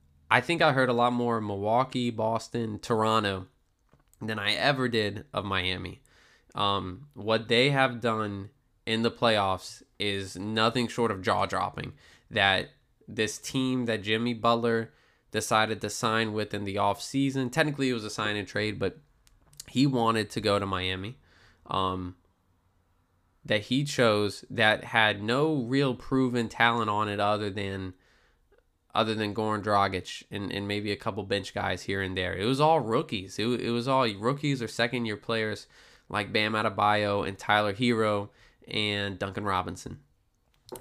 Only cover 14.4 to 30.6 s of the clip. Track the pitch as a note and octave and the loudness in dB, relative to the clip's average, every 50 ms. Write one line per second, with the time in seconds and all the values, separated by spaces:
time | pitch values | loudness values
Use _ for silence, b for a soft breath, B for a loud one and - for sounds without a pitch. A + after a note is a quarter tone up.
14.4 | G#2 A#2 A#2 A#2 A#2 A#2+ A2+ A2+ A2+ - b b b b b b b b - G#2+ | 2 2 4 4 2 0 0 0 -2 -6 b b b b b b b b -6 -4
15.4 | - - A#2+ G#2+ A2 A2 A2 F#2+ - G#2 - - - A2+ A2 A2+ A2+ A2 G#2 G#2+ | 0 2 2 2 2 2 0 -4 -6 -6 -4 -2 0 2 2 2 0 0 -2 -4
16.4 | G#2 G#2 - G#2 G#2 G2+ G2 G2+ G2+ G2+ G2 - - - - C3+ C#3 C3+ C3 C3+ | -4 -4 -6 -6 -6 -4 -2 0 2 2 0 0 -4 -4 -2 0 0 0 0 -2
17.4 | C3 A#2+ - D#3+ D#3 D3+ C#3 C#3 C3+ C3 B2 A2+ G#2+ G#2 - - G#2+ G#2 G#2 G#2+ | -2 -2 0 0 0 0 0 -2 -2 -2 -2 -2 -4 -6 -4 -4 -2 -2 -2 -4
18.4 | G2 - - G#2 G#2 G#2+ G2+ G2 G2 F#2 - - - _ _ _ _ _ _ _ | -4 -4 -4 -4 -2 -2 -2 -2 -4 -4 -4 -6 -14 _ _ _ _ _ _ _
19.4 | _ _ - - - - - B2 C#3 C#3+ C3 A#2+ A2+ A2+ A2+ A2 G#2 - - A2+ | _ _ -20 -20 -14 -4 0 2 4 4 4 4 4 4 2 2 0 -2 -2 -2
20.4 | G2+ G#2 G2+ G2+ G2+ G2 F#2+ F2+ F#2 F#2 F#2 F#2 F#2+ G#2+ C3 - b b b b | 2 2 2 2 2 0 -2 -2 -2 -2 -2 -4 -6 -8 -10 -14 b b b b
21.4 | b b b b b - - F#2+ F#2+ F#2+ F#2 F#2 F#2 F2+ F#2 _ _ _ _ _ | b b b b b -4 -2 0 0 0 -2 -4 -6 -8 -12 _ _ _ _ _
22.4 | _ _ _ _ _ _ _ _ _ _ _ _ _ _ _ _ _ _ _ _ | _ _ _ _ _ _ _ _ _ _ _ _ _ _ _ _ _ _ _ _
23.4 | - - A#2 G#2+ G#2 - B2 C#3 D3 C#3+ - - B2 A2+ G#2 G#2 G#2 G2 - - | -4 -2 -2 -2 0 0 0 0 0 0 2 4 4 4 4 4 2 0 -2 -6
24.4 | - - G#2+ G#2+ A2 G#2+ G#2+ - - - - A2+ A2 G#2+ G#2 G2 G#2 A2 A#2+ C3+ | -12 -6 0 2 4 4 4 2 0 0 2 4 4 4 2 0 0 0 2 2
25.4 | D3+ D#3+ D#3 C#3+ A#2 A2+ C3 C#3 C#3+ C3+ A#2+ - - - C#3 C3 C3 B2+ B2 A#2+ | 2 2 0 0 -2 0 0 2 2 2 0 -4 -4 -2 2 2 2 2 2 0
26.4 | A2+ G#2+ - - A#2 A#2 A#2 A#2 A2 G#2+ G#2 G#2 G#2+ G#2 G2+ G2+ G2+ G#2 G#2+ G#2 | -2 -2 0 2 4 4 4 2 2 0 2 0 0 0 0 0 0 2 0 0
27.4 | G#2+ G#2 F#2+ G#2+ G2 G2 G2 F#2+ F#2+ F#2 - b b b b b b b b b | -2 -4 -4 -4 -4 -4 -4 -6 -8 -10 -12 b b b b b b b b b
28.4 | b b b _ _ _ _ _ _ _ - - A2+ A2 A2 G#2+ G#2+ G#2 G2+ A2 | b b b _ _ _ _ _ _ _ 0 0 0 2 0 0 -2 -2 -2 -2
29.4 | G#2+ G#2+ G#2+ G#2 F#2 G#2+ G#2 G2+ G2 G2 F#2+ F2+ - - - - - - - G2+ | 0 0 0 0 2 2 4 4 4 4 0 -2 -6 -8 -12 -14 -12 -10 -8 -6
30.4 | G2+ - - G2+ | -6 -4 -4 -4